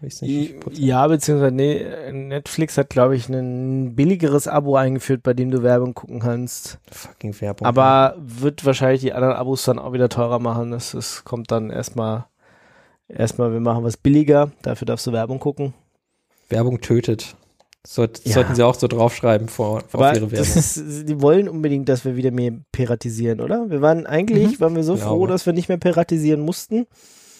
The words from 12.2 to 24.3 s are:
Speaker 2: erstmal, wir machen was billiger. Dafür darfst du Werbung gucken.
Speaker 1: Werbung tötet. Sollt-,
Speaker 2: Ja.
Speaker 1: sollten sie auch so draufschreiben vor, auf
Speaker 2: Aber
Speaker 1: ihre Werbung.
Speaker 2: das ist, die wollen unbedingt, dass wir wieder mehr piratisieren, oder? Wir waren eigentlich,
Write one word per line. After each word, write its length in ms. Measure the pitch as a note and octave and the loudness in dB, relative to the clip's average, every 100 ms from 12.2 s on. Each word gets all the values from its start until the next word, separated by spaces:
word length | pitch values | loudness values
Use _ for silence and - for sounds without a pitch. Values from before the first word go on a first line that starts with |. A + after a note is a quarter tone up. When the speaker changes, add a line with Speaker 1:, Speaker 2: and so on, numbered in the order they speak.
| - _ _ _ _ _ _ _ - | -6 _ _ _ _ _ _ _ -12
Speaker 2:
erstmal, 440 | - A#2 - A#2+ | -4 -2 0 -2
wir 100 | A#2 | 0
machen 220 | A#2 A#2 | 0 0
was 140 | A#2 G#2+ | -2 0
billiger. 540 | C#3 D3 D3 C#3+ D3 - | 4 4 6 4 4 -2
Dafür 240 | - A#2+ B2 | -8 -6 -4
darfst 220 | - - | -4 -4
du 40 | |
Werbung 280 | A2+ A#2 B2+ | -4 -4 -4
gucken. 340 | D3 C#3 C#3 - _ _ _ _ _ _ - | -4 -4 -6 -8 _ _ _ _ _ _ -4
Speaker 1:
Werbung 320 | G#2+ B2 B2 | 0 0 0
tötet. 540 | - A#2+ A#2+ G#2+ - - _ _ _ _ - | 2 2 2 -4 -6 -18 _ _ _ _ -8
Sollt-, 340 | - A2+ - A#2+ | -2 -2 -2 0
Speaker 2:
Ja. 80 | |
Speaker 1:
sollten 200 | B2+ B2 A#2+ | 2 2 4
sie 80 | |
auch 120 | A#2+ B2 | 4 4
so 120 | B2 | 0
draufschreiben 580 | A#2 A#2 - A#2+ G#2+ A2+ | 2 0 2 2 2 0
vor, 300 | - G#2+ A2 | -4 -2 -4
auf 180 | - - | -4 2
Speaker 2:
Aber 180 | C3+ | 4
Speaker 1:
ihre 160 | A#2 G#2+ | 4 0
Werbung. 160 | A2 - | -2 2
Speaker 2:
das 220 | E3 D3+ - | 2 2 -2
ist, 320 | D3+ D3 D3+ | -8 -8 -6
die 140 | D3 | 2
wollen 260 | C#3+ F3+ G3+ | 4 6 4
unbedingt, 400 | D#3+ D3+ C#3 C3+ | -2 -2 0 0
dass 160 | C3 | 0
wir 140 | C3+ B2 | -2 -2
wieder 140 | C3 | -2
mehr 200 | B2 B2 A#2 - | 0 -2 -4 -8
piratisieren, 680 | - A#2+ A#2 A#2+ A2+ A#2 A2+ | -4 -2 -2 -4 -4 -2 -2
oder? 300 | A#2+ A3+ A3+ | -2 -4 -2
Wir 120 | D3 | 2
waren 240 | D3 E3 - | 4 4 0
eigentlich, 520 | D#3 G#3+ | -2 2